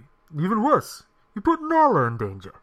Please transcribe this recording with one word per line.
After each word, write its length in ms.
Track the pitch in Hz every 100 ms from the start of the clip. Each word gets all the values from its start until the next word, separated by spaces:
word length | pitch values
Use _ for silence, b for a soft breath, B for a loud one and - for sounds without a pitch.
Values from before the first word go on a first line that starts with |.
| 117 _ _
Even 300 | 151 175 220
worse, 400 | 247 254 - - _ _ _ -
you 60 |
put 200 | 247 330
Nala 440 | 311 320 302 190 120
in 100 | 117
danger. 360 | 104 98 - -